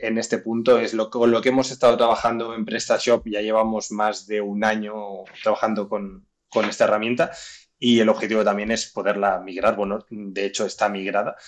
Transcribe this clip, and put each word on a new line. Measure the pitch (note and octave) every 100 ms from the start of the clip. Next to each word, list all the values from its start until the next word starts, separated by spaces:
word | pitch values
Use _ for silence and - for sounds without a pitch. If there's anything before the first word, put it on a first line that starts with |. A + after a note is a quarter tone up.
| A2+
en | A2
este | A2+ A2
punto | A2 A#2 A2+ A#2
es | A2 A2+
lo, | A2
con | B2 A#2+
lo | A#2
que | B2+
hemos | C3 C3
estado | B2+ B2 A#2
trabajando | A#2 A2 A#2+ A#2 A2+ A2+
en | A2
PrestaShop, | A2+ - A2+ - A#2 A#2
ya | G#2
llevamos | G#2+ A2 A2 A2 -
más | G#2 G#2+ G#2 G2
de | G#2+
un | G2+ G2+
año | G#2+ G#2+ G#2 G#2+ G#2 G2 F#2+ -
trabajando | - G#2+ A2 G#2+ G2
con, | G#2 G2 F#2+ _ _ _
con | A#2 G#2+
esta | - -
herramienta | G#2+ A2+ B2 E3 - - - _ _
y | B2 A#2
el | A2
objetivo | G#2+ G#2+ A2
también | G#2 G2+ G#2
es | A2+ -
poderla | - G2 G2+ G2+ F#2
migrar. | F#2+ F#2 G2+ G2+
Bueno, | G2 G#2+ -
de | G#2+ G2+ F#2+ G2
hecho | - G2+
está | - G#2
migrada | G2+ F#2+ G2+ D#2+ -